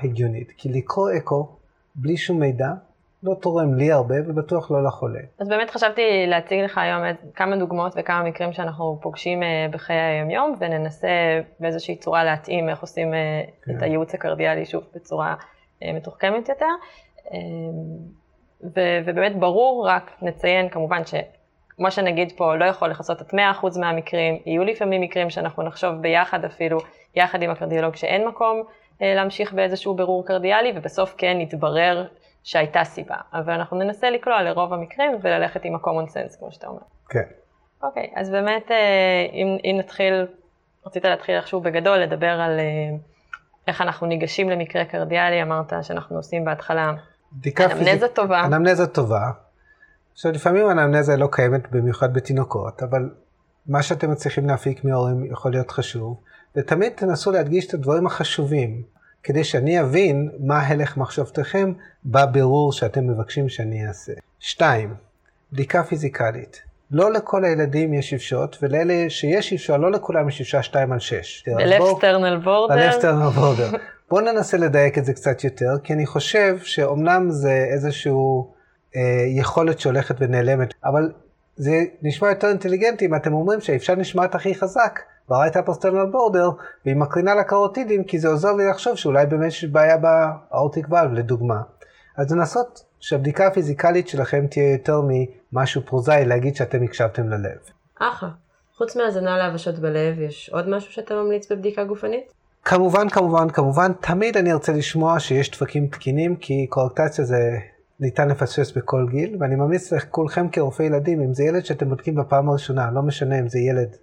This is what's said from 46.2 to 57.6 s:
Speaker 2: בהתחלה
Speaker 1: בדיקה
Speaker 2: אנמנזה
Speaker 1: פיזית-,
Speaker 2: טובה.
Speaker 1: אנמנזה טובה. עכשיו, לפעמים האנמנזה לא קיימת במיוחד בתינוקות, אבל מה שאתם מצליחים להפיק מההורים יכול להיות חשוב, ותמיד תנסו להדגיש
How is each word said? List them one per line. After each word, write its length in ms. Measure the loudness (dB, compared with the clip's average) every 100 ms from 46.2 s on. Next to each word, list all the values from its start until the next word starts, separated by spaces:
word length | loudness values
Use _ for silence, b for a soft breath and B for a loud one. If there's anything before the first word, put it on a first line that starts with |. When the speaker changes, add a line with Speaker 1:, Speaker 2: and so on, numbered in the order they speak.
| -6 -4
Speaker 2:
בהתחלה 480 | -4 -4 -2 -2 -2 -4 -10 _ _
Speaker 1:
בדיקה 320 | -8 -4 4
Speaker 2:
אנמנזה 260 | 4 4 2
Speaker 1:
פיזית-, 240 | 4 2
Speaker 2:
טובה. 300 | 0 2 2
Speaker 1:
אנמנזה 420 | 4 4 4 4 2
טובה. 440 | 2 0 0 -2 -6 _ _ b b b b _
עכשיו, 200 | -6 -2
לפעמים 340 | 0 2 4 4
האנמנזה 500 | 4 4 4 4 4
לא 120 | 2
קיימת 380 | 2 2 2 0
במיוחד 440 | 0 0 0 0
בתינוקות, 680 | 0 -2 -2 -2 -4 -6 -8
אבל 280 | -4 -2 -4 -10 _ _ _ _ -4
מה 160 | -2
שאתם 280 | 0 -2 -2
מצליחים 380 | -2 -2 -2 0
להפיק 360 | 0 -2 -2
מההורים 400 | 0 0 0 -2 -4
יכול 200 | -6 -2
להיות 180 | -2 -4
חשוב, 500 | -4 -6 -6 -8 -10 b b b -6
ותמיד 360 | -2 -2 -2
תנסו 400 | -2 -4 -2 -2
להדגיש 340 | -2 0 -2